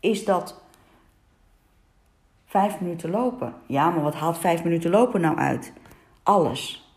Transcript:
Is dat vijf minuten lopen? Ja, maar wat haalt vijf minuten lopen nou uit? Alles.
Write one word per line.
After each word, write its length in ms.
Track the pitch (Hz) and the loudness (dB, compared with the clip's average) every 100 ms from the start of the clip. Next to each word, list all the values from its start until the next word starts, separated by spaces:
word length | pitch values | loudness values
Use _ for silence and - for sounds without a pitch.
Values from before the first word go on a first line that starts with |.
Is 240 | 185 208 | 0 -2
dat 380 | - 185 175 - - _ _ _ _ _ _ _ _ _ _ _ _ _ _ _ _ _ _ | 0 0 0 -16 -20 _ _ _ _ _ _ _ _ _ _ _ _ _ _ _ _ _ _
vijf 340 | 202 202 202 | 0 0 -2
minuten 300 | 180 170 165 | -6 -6 -4
lopen? 440 | 196 254 240 120 - - | -2 -2 -2 -10 -10 -6
Ja, 240 | 139 156 | 0 2
maar 120 | 160 | 2
wat 120 | 147 | -2
haalt 240 | 151 165 170 | -2 -4 0
vijf 260 | 190 170 | 0 0
minuten 260 | 170 170 170 | 0 0 2
lopen 300 | 196 247 220 | 4 4 2
nou 160 | 165 - | 0 0
uit? 360 | 143 - - - - - _ _ | 0 -2 -6 -18 -20 -20 _ _
Alles. 720 | - 202 131 - - - - | 2 4 2 -2 -8 -12 -18